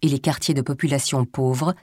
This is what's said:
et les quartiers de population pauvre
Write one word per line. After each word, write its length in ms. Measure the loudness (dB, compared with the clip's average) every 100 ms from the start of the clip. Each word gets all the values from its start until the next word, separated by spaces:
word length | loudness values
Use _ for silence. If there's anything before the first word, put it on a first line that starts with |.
et 80 | 0
les 100 | 2
quartiers 360 | 0 -2 0
de 80 | 0
population 640 | 0 -2 0 0 0 0 -2
pauvre 480 | 0 0 0 -2 -4